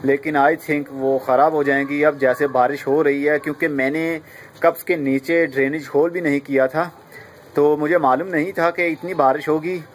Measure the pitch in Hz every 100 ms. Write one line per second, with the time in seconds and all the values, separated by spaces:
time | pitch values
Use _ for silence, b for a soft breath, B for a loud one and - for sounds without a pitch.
0 | 135 139 156 147 143 160 - 147 139 135
1 | 131 135 131 127 151 156 143 139 139 143
2 | 151 143 131 123 143 135 127 139 - 143
3 | 147 143 147 151 151 147 165 139 131 156
4 | 160 160 B B B - 170 170 - 170
5 | 139 135 135 170 160 131 135 156 135 143
6 | 170 175 165 143 139 135 131 156 175 -
7 | - B B B - - 147 151 151 175
8 | 139 127 190 165 170 190 170 175 170 156
9 | - 175 135 143 151 156 160 180 151